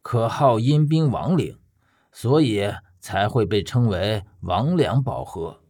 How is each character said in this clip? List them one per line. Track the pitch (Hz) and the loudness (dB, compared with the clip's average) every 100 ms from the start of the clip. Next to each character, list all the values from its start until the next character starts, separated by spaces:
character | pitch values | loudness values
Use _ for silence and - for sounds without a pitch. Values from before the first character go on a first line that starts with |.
可 | - 120 113 | -2 -2 -2
号 | - 143 113 | 2 2 2
阴 | 120 151 151 | 2 2 2
兵 | 160 156 | 2 0
亡 | 76 90 175 | 0 0 0
灵， | 98 - _ _ _ _ _ | -2 -8 _ _ _ _ _
所 | - 113 147 | -8 0 2
以 | 143 104 101 101 _ _ | 2 0 -2 -6 _ _
才 | - 98 104 | -6 -2 0
会 | 127 101 | 0 0
被 | 104 | 0
称 | 92 123 120 | 0 0 2
为 | 90 101 110 - _ | 0 -2 -4 -6 _
王 | 87 90 135 180 | -4 -2 0 2
良 | - 120 | 2 0
宝 | 131 120 | -2 -6
盒。 | - - 82 - _ | -10 -10 -10 -12 _